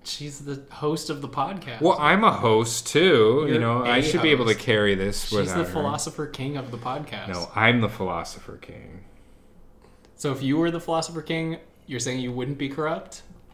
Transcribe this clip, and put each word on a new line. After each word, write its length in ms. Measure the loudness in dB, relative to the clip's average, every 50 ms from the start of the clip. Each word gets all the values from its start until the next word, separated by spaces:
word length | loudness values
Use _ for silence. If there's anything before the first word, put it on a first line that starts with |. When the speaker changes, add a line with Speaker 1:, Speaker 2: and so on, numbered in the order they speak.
| -12
Speaker 1:
she's 360 | -12 -10 -10 -10 -12 -12 -12 -10
the 200 | -10 -10 -10 -12 -16
host 400 | -12 -4 -2 -2 -2 -2 -4 -6
of 120 | -8 -8
the 80 | -8 -8
podcast. 500 | -4 -4 -4 -4 -6 -10 -10 -12 -6 0
Speaker 2:
Well, 160 | 2 2 2 4
I'm 280 | 4 4 6 6 6
a 60 | 4
host 560 | 4 4 4 4 4 4 4 2 -2 -6 -6 0
too. 580 | 2 4 6 6 8 8 8 6 6 4 2 2
Speaker 1:
You're 60 | 2
Speaker 2:
You 60 | 2
know, 260 | 2 2 2 0 2
I 120 | 2 2 2
Speaker 1:
a 20 | 2
Speaker 2:
should 180 | 2 2 2
be 100 | 4 4
able 120 | 4 4 4 2
to 40 | 2
Speaker 1:
host. 120 | 2 2
Speaker 2:
carry 300 | 2 4 4 4 4 4
this 320 | 2 0 -2 -2 -4 -4 -2
Speaker 1:
She's 80 | 0 0
Speaker 2:
without 180 | 0 0 0 -2
Speaker 1:
the 40 | -2
Speaker 2:
her. 60 | -2
Speaker 1:
philosopher 580 | -2 -4 -4 -2 -4 -4 -6 -8 -6 -8 -8 -8
king 300 | -8 -8 -6 -6 -6 -6
of 140 | -8 -10
the 60 | -12 -10
podcast. 520 | -8 -8 -8 -8 -8 -10 -12 -10 -8 -8
Speaker 2:
No, 200 | -6 -6 -8 -6 0
I'm 240 | 2 4 4 4 4
the 80 | 2 0
philosopher 680 | -2 -4 -6 -4 -4 -6 -8 -10 -12 -16 -16 -16 -18 -18
king. 480 | -18 -18 -18 -18 -18 -18 -18 -18 -20 -20 -20 -20 -20 -20 -20 -20 _ _ _ -20 -20 -20 -20 -20 -20 -20 _ _ _ _ _ -6
Speaker 1:
So 160 | -4 -4 -4
if 100 | -2 0
you 140 | 0 2 2
were 140 | 2 2
the 100 | 0 -2
philosopher 400 | -4 -2 -2 -2 -2 -4 -8 -10
king, 380 | -6 -4 -4 -4 -4 -4 -6 -8 -10 -18 _ _ _ -10
you're 140 | -8 -6
saying 180 | -4 -4 -4 -4
you 140 | -4 -4 -4
wouldn't 240 | -4 -4 -6 -4 -6
be 100 | -6 -6
corrupt? 540 | -4 -4 -4 -4 -4 -6 -8 -12 -18 -20 -20 -20 -20 -20 -20 -20